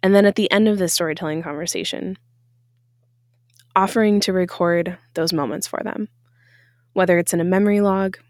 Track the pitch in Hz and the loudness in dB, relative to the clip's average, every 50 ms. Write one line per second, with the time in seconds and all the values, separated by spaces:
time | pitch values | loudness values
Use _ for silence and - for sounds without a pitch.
0 | - 190 202 202 202 202 202 - 214 - - 202 214 220 208 202 185 170 - - | 4 6 6 6 6 4 4 2 0 2 2 4 4 2 2 2 0 -2 0 -2
1 | 175 160 151 156 - 156 151 160 165 156 143 147 165 170 - - - - - - | -2 -4 -4 -4 -6 -6 -6 -6 -6 -8 -8 -8 -8 -8 -6 -6 -6 -8 -8 -8
2 | - 185 190 - _ _ _ _ _ _ _ _ _ _ _ _ _ _ _ _ | -8 -8 -10 -10 _ _ _ _ _ _ _ _ _ _ _ _ _ _ _ _
3 | _ _ _ _ _ _ _ _ _ _ _ _ - _ _ 190 190 196 - 233 | _ _ _ _ _ _ _ _ _ _ _ _ -20 _ _ 0 0 2 2 2
4 | 220 214 208 202 208 - 190 185 180 175 - - 175 175 170 175 170 175 175 - | 2 4 2 2 0 0 0 -2 -2 -2 -2 -2 -2 0 0 0 -2 -2 -6 -12
5 | _ _ _ - 160 165 - 156 143 120 - - - - - - - 214 - - | _ _ _ -4 -2 -2 -2 -2 -2 -4 -4 -8 -8 -8 -8 -8 -8 -8 -8 -8
6 | 214 214 _ _ _ _ _ _ _ _ _ _ _ _ _ _ _ _ _ - | -10 -10 _ _ _ _ _ _ _ _ _ _ _ _ _ _ _ _ _ 0
7 | 185 180 175 170 175 - - 170 165 175 185 190 208 208 202 208 202 202 190 190 | 2 4 4 2 2 0 -2 -2 0 0 2 2 2 2 2 2 2 2 0 0
8 | 196 190 185 - _ | -2 -4 -4 -8 _